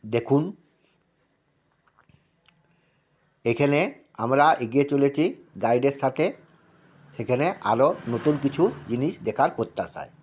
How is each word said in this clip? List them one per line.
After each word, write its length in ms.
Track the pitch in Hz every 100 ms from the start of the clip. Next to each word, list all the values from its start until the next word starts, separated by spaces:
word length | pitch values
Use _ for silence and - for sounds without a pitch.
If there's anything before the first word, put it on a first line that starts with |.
| 110
দেখুন। 500 | 117 - 139 170 - _ _ _ _ _ _ _ _ _ _ _ _ _ _ _ _ _ _ _ _ _ _ _ _ _ _ _ _ 117
এখানে 480 | 117 143 143 202 - _
আমরা 400 | - 113 135 147
এগিয়ে 300 | 156 117 131
চলেছি 600 | 143 143 139 139 165 - - 92
গাইডের 300 | 113 123 135
সাথে, 420 | 135 135 131 156 - _ _ _ _ _ _ -
সেখানে 420 | - 117 127 160 196
আরও 340 | 104 113 139 175 -
নতুন 300 | 120 151 147
কিছু 340 | 139 139 185 - -
জিনিস 320 | 120 143 208
দেখার 300 | - 104 156
প্রত্যাশায়। 600 | - 113 - 90 - 139 _